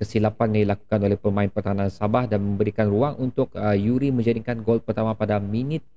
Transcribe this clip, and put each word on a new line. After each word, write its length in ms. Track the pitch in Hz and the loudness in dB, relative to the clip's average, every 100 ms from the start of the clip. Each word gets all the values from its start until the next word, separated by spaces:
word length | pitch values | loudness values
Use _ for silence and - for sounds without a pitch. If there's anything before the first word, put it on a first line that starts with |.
kesilapan 640 | 104 110 107 107 113 107 | -4 0 0 0 0 2
dilakukan 320 | 101 98 - 107 | 2 0 -2 0
oleh 240 | 101 98 | 2 0
pemain 320 | 104 101 101 | 0 0 0
pertahanan 400 | 104 98 98 98 | -2 -2 -2 -2
Sabah 320 | - 107 123 | -2 0 0
dan 160 | 123 104 | 0 0
memberikan 480 | 101 101 104 113 104 | 0 0 -2 0 2
ruang 320 | 104 143 131 | 2 0 -2
untuk, 320 | 127 - 151 | -4 -2 -4
uh, 240 | 98 104 101 | -2 0 2
Yuri 320 | 107 127 139 | 2 2 2
menjadikan 560 | 127 113 113 117 113 | 2 2 0 -2 -4
gol 160 | 107 113 | 0 0
pertama 320 | - 113 110 | 0 -2 0
pada 240 | 107 104 104 | 0 0 0
minit 480 | 101 110 139 160 - | 0 -2 -2 -4 -8